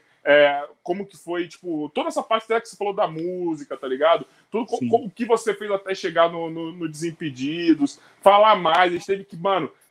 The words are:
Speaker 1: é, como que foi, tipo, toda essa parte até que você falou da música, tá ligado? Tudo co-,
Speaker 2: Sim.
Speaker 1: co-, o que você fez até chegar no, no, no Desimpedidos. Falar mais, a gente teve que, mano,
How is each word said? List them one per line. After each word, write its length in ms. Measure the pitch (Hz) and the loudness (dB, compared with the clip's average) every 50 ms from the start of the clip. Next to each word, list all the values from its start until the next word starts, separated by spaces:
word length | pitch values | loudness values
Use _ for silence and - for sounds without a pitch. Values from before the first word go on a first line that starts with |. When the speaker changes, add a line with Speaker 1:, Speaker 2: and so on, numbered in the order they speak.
| _ _ _ _ - | _ _ _ _ 2
Speaker 1:
é, 400 | 143 143 147 147 143 143 143 147 151 - _ | 4 6 6 6 6 4 0 -6 -10 -16 _
como 240 | - - 175 202 196 | -8 -8 -6 -6 -8
que 100 | 196 - - | -12 -16 -18
foi, 300 | - 165 175 175 175 156 | -12 -8 -6 -6 -6 -8
tipo, 420 | - - - 175 165 151 151 147 - | -10 -14 -10 -8 -6 -6 -6 -6 -4
toda 140 | - 330 330 | -4 -4 -4
essa 140 | - 294 - | -4 -6 -4
parte 220 | - 220 226 - | -2 -2 -2 0
até 140 | - 226 233 | 0 -2 -2
que 80 | 226 - | -4 -6
você 80 | - | -12
falou 180 | - 202 202 190 | -8 -6 -6 -2
da 140 | 202 202 160 | -2 -2 -2
música, 720 | 160 160 165 180 185 180 175 170 156 147 143 - 139 135 | -4 -6 -6 -6 -6 -6 -4 -6 -6 -6 -8 -12 -12 -10
tá 100 | - 131 | -6 -6
ligado? 380 | 131 131 151 160 170 156 - - _ _ _ _ | -2 2 2 4 2 2 -2 -8 _ _ _ _
Tudo 160 | - 220 247 | -6 -6 -6
co-, 120 | - - - | -4 -4 -4
Speaker 2:
Sim. 100 | 127 117 | -2 0
Speaker 1:
co-, 160 | 117 233 269 | 0 0 0
o 40 | 196 | -2
que 140 | - - 247 | -8 -6 -2
você 280 | 208 233 220 - 220 196 | 0 0 0 0 -2 -6
fez 160 | - 208 208 | -4 -4 -4
até 240 | 196 190 - 190 190 | -4 -4 -4 -6 -8
chegar 380 | 190 - 180 165 170 170 170 | -6 -6 -4 0 2 2 2
no, 180 | 175 170 165 160 | 0 -4 -8 -8
no, 220 | 160 165 165 160 | -8 -8 -10 -10
no 180 | 175 180 165 156 | -10 -10 -10 -10
Desimpedidos. 1080 | 151 147 165 170 151 - 170 151 127 123 131 143 160 175 170 170 156 151 143 139 - - _ _ _ _ | -8 -6 -8 -8 -6 -6 -10 -10 -8 -6 -6 -6 -6 -2 2 2 2 4 2 -2 -4 -6 _ _ _ _
Falar 340 | - 196 202 202 214 220 208 | 4 6 6 8 8 6 6
mais, 360 | 190 175 160 165 175 185 180 | 4 4 2 4 4 4 4
a 40 | 175 | 2
gente 100 | - - | -2 -4
teve 180 | - 196 196 190 | -4 -4 -4 -6
que, 140 | - - 165 | -12 -10 -6
mano, 340 | 170 196 196 175 156 127 - _ _ _ | -2 0 0 0 -2 -4 -10 _ _ _